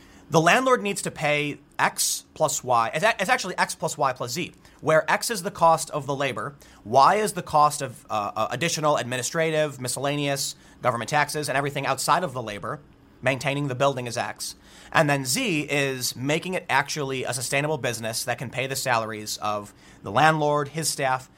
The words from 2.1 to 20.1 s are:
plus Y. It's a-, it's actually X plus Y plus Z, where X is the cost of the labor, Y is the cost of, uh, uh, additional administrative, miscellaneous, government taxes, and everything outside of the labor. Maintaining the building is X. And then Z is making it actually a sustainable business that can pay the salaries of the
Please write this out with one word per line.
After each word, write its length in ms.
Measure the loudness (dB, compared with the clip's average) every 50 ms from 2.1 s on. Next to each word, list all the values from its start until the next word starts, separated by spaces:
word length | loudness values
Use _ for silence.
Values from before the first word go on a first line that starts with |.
| -2 -6 -8 _ _
plus 280 | 0 0 0 0 -2 0
Y. 280 | 2 2 2 2 2 0
It's 100 | 2 2
a-, 120 | 2 2 2
it's 120 | 2 0
actually 280 | 2 0 0 -4 -2 0
X 160 | -2 -2 -2
plus 240 | -4 -6 -6 -2 0
Y 140 | 0 0 0
plus 200 | -2 -6 -6 -6
Z, 200 | -6 -6 -8 -10 -16 -20 -20 -20 -4
where 300 | 0 4 4 4 6 4
X 200 | 2 0 0 -2
is 120 | -4 -4 -6
the 80 | -8
cost 400 | 0 4 4 4 4 4 0 -4
of 160 | -6 -6 -6
the 80 | -6 -4
labor, 400 | -2 -2 -4 -4 -4 -8 -8 -10 -14 -20 -20 -20 -18 -8
Y 320 | 2 6 8 8 8 6
is 160 | 4 2 -2 -2
the 80 | -6 -6
cost 400 | 0 4 6 6 6 4 0 -6
of, 240 | -8 -10 -14 -10 -4
uh, 220 | -4 -2 -2 -2 -2
uh, 140 | -4 -4 -2
additional 460 | -2 -2 -2 -2 -2 0 2 2 2
administrative, 840 | 2 0 -2 -4 -4 -4 -4 -2 0 0 0 2 0 0 0 -2 -6
miscellaneous, 720 | -6 -6 -4 -4 -2 -2 -2 0 0 -2 -2 -2 -4 -6 -8 -12 -18 -20 -16 -2 -2
government 280 | 0 0 0 -2 -2
taxes, 380 | 0 0 0 0 -2 -4 -4 -2
and 100 | -2 0
everything 260 | -2 -2 -4 -4 -2
outside 380 | -2 -2 -2 0 2 2 2 0
of 100 | -2 -6
the 100 | -8 -8
labor. 380 | -8 -8 -8 -8 -8 -10 -10 -12 -20 -20 _ -20 _ -18 -4 -2
Maintaining 460 | -2 0 0 -2 -2 -2 -2 -2 -4
the 60 | 0
building 320 | 2 2 2 2 0 -4
is 100 | -6 -4
X. 380 | -4 -4 -6 -6 -8 -10 -12 -12 -14 -20 -20 -20 -20 -14 0 2
And 180 | 2 4 4
then 140 | 2 0 0
Z 420 | -2 -2 -2 0 0 0 -2 -2 0
is 480 | 0 0 0 0 -2 -2 -4 -6 -6
making 380 | -4 -2 -2 -2 -2 -2 -4 -6
it 100 | -6 -2 0
actually 540 | 0 0 0 0 -4 -6 -4 -4 -4 -4 -4
a 100 | -4 -4
sustainable 420 | -6 -4 -2 -2 -2 0 0 -2
business 480 | -2 -2 -4 -4 -4 -6 -6 -6 -4 -4
that 140 | -4 -4 -4
can 120 | -6 -6
pay 160 | -6 -6 -4
the 100 | -4 -4
salaries 600 | -4 -2 0 0 0 0 -2 -6 -8 -8 -10 -8 -6
of 360 | -4 -4 -4 -4 -8 -10 -16 -20 -20 -20 -20 -14 -10
the 100 | -2